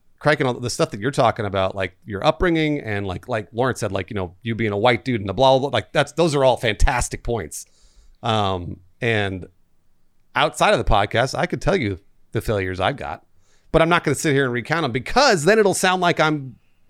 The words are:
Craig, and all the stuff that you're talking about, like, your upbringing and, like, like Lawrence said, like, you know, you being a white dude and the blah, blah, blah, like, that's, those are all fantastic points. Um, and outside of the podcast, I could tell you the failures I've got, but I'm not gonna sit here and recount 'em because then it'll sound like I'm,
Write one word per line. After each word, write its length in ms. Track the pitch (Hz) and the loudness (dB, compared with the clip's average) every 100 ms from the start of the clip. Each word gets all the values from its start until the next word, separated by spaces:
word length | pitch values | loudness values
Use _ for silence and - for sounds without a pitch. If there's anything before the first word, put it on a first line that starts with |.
| _ _ | _ _
Craig, 220 | 151 151 | 0 2
and 80 | 135 | 0
all 60 | |
the 160 | 120 120 | -2 -6
stuff 220 | - 160 | -2 -4
that 80 | 107 | -2
you're 100 | 117 | -4
talking 340 | 139 117 - | 2 2 0
about, 300 | 104 98 95 | -2 -2 -2
like, 240 | 98 95 - - | -2 -6 -8 -12
your 180 | 98 | -2
upbringing 560 | 151 156 185 165 156 147 | -2 0 0 0 0 -2
and, 260 | 110 101 98 | -4 -6 -4
like, 220 | 90 - | -6 -6
like 200 | 117 95 | -6 -6
Lawrence 280 | 110 127 110 | -2 -2 0
said, 120 | 107 | -4
like, 160 | 95 95 | -4 -6
you 60 | |
know, 200 | 104 90 90 | -6 -6 -8
you 120 | 113 | -6
being 180 | 110 110 | -4 -2
a 60 | 101 | 2
white 260 | 120 117 | 2 2
dude 160 | 135 117 | 0 -4
and 80 | 98 | -2
the 60 | |
blah, 160 | 95 135 135 | 2 4 4
blah, 100 | 135 | 2
blah, 80 | 120 | -2
like, 160 | - | -2
that's, 200 | 156 139 | -2 -2
those 220 | - 170 | 0 0
are 80 | 143 | 4
all 140 | 131 117 | 2 2
fantastic 640 | 120 104 - 123 - 117 | 0 2 2 2 -2 -6
points. 440 | - 117 76 - - _ - _ - _ | -6 -6 -6 -12 -16 _ -20 _ -20 _
Um, 580 | 120 110 98 92 87 90 - _ | -2 0 0 -2 -6 -12 -16 _
and 440 | 120 110 101 95 92 _ _ _ _ _ _ _ _ | -2 -2 -2 -6 -10 _ _ _ _ _ _ _ _
outside 380 | 127 151 - 185 | 0 0 2 2
of 60 | 185 | 2
the 120 | 110 | 2
podcast, 440 | 107 104 110 131 - | 2 2 0 0 -2
I 80 | |
could 160 | 175 131 | -4 -2
tell 160 | 143 190 | -2 0
you 220 | 110 90 - _ _ | -2 -6 -12 _ _
the 80 | 113 | -6
failures 400 | 110 104 92 92 | -2 -2 -2 -2
I've 160 | 95 143 | -2 -2
got, 300 | 71 - _ _ _ _ _ | -8 -12 _ _ _ _ _
but 100 | 160 | 2
I'm 80 | 165 | 4
not 140 | 170 | 2
gonna 100 | 165 | 0
sit 180 | 131 165 | -2 0
here 120 | 139 | 0
and 80 | 131 | 0
recount 300 | 120 110 160 | -2 -2 -2
'em 80 | 147 | -2
because 520 | 123 - 240 - 196 | -4 -2 2 4 4
then 140 | 151 220 | 4 4
it'll 160 | 202 | 4
sound 260 | 170 190 185 | 2 0 2
like 180 | 175 160 | 0 2
I'm, 380 | 156 151 135 - _ _ _ | 2 0 -6 -16 _ _ _